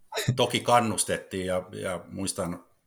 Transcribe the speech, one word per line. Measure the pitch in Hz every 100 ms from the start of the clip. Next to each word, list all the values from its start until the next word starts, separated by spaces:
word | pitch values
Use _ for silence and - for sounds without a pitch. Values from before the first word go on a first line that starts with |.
| - - - 127
toki | 120 113
kannustettiin, | 110 120 113 92 - 87 - 98 92
ja, | 92 90
ja | 104 98 87 -
muistan | 95 95 - 87 85 - _